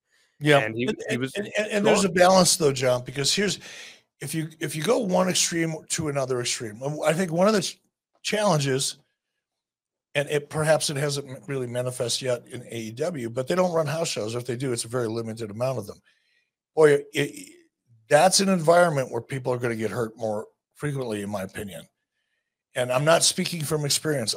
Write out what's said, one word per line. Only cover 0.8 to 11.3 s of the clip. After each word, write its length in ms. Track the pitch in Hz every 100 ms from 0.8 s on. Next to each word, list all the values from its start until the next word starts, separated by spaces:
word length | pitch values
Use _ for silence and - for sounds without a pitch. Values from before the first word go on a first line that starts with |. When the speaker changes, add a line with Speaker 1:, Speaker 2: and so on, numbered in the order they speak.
| 127
Speaker 1:
And, 120 | - -
Speaker 2:
he 80 | 123
was 160 | 131
Speaker 1:
and, 160 | 202 214 -
and, 100 | 214
and 180 | 214 208
there's 200 | 202 190
a 20 |
Speaker 2:
gone. 60 |
Speaker 1:
balance, 420 | 170 180 190 180 -
though, 160 | 151
John, 320 | 131 131 123
because 300 | 123 131 135
here's, 260 | - 202 156 - - - - _ -
if 140 | 143 160
you, 140 | 156 -
if 160 | 160 156
you 80 |
go 160 | 156 269
one 280 | 208 180 185
extreme 480 | 170 - 170 165 160 -
to 200 | - 156
another 300 | 143 127 127
extreme, 400 | 120 - 113 107
um, 160 | 135 151
I 80 | 156
think 200 | 160 190
one 160 | 165 196
of 80 | 214
the 80 |
ch-, 160 | 151 - _ _ _ _
challenges, 800 | - 208 208 156 139 131 135 - _ _ _ _ _ _ _ _ _ _ _
and 160 | 143 143
it, 180 | 151 143
perhaps 400 | 151 156 151 -
it 60 | 139
hasn't 300 | 147 143
m-, 100 | 139